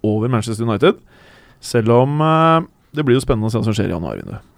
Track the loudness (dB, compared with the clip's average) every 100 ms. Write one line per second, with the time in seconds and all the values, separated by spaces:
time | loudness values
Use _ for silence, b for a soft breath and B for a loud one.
0 | -2 -2 0 -2 -2 -4 -2 2 2 2
1 | _ b b b b b -4 0 2 4
2 | 2 2 2 2 4 2 -2 _ _ -4
3 | 2 2 2 -2 -2 -2 -2 -2 -2 -4
4 | -6 -10 -12 -14 -16